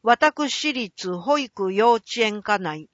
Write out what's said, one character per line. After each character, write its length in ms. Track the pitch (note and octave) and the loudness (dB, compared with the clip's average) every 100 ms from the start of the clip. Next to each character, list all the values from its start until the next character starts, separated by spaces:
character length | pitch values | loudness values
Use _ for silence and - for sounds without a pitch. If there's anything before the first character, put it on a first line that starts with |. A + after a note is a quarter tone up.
私 680 | A3+ A#3+ D4+ D4 C#4+ - D4+ | 4 4 4 2 -4 -2 -4
立 440 | B3+ G#3 - F#3 F3+ | -4 -8 -8 -8 -6
保 200 | F#3 D4 | 0 0
育 340 | B3+ - F#3+ | -2 -4 -2
幼 220 | F#3+ A#3 | 2 4
稚 120 | A3+ - A#3 | 2 -2 -2
園 240 | A3 G#3 | -2 -2
課 160 | G3+ G3+ | -2 -2
内。 300 | F3+ D#3 D#3 | -2 -8 -14